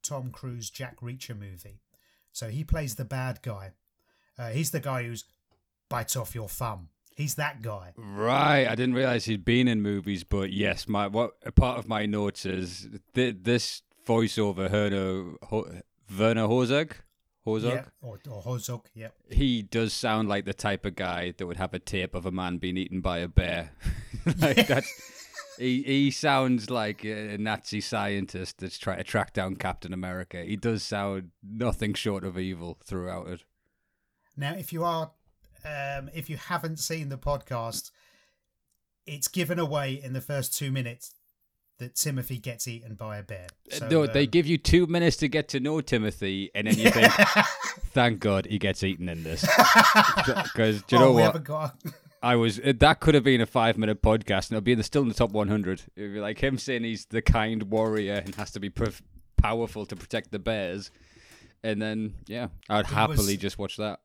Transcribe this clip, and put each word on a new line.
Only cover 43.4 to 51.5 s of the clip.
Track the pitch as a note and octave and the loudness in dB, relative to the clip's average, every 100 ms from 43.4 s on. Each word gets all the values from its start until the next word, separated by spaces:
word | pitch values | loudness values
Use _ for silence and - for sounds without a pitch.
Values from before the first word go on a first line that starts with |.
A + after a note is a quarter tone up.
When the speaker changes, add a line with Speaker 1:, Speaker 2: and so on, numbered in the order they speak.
| F2+ _ - | -14 _ -12
Speaker 2:
Uh, | D3 | -8
Speaker 1:
So, | - | 2
Speaker 2:
no, | D#3+ C#3+ | 4 4
they | C#3 | 4
Speaker 1:
um, | C#3+ | 4
Speaker 2:
give | E3+ D3+ | 4 4
you | E3 | 2
two | - D#3+ E3+ | 6 6 6
minutes | E3+ E3+ - | 4 4 4
to | D3+ | 0
get | D3+ D3 | 0 -2
to | C#3 | -2
know | C3+ D#3 | 0 -2
Timothy, | - B2 G#2+ - G2 F#2+ G2 | 0 0 0 -2 -4 -2 -4
and | G2+ G#2+ | -4 2
then | G#2+ | 6
you | A2 | 6
think, | A2+ A#3 | 8 6
Speaker 1:
<laughs> | - G#3 - - - - - - | 8 6 6 2 -2 -8 -8 -2
Speaker 2:
"Thank | C3+ A#2+ G#2+ | 4 4 4
God | G#2+ G2 - | 2 2 0
he | G2+ | 0
gets | G2+ F#2+ | 0 0
eaten | F#2+ E2+ F2+ | -2 -2 -6
in | E2 | -6
this." | D#2+ E2 - | -6 0 4
Speaker 1:
<laughs> | D#5+ - A3+ - - - G3+ D3 F#3+ - | 6 8 8 8 8 6 2 0 -2 -2
Speaker 2:
'Cause | - A2 G#2 | 0 2 2
do | - B2 | 4 8
you | |
Speaker 1:
Oh, | C3 | 8
Speaker 2:
know | |
Speaker 1:
we | A#2+ | 8
Speaker 2:
what? | A2 | 6
Speaker 1:
haven't | D#3+ | 4
got | C#3 | -6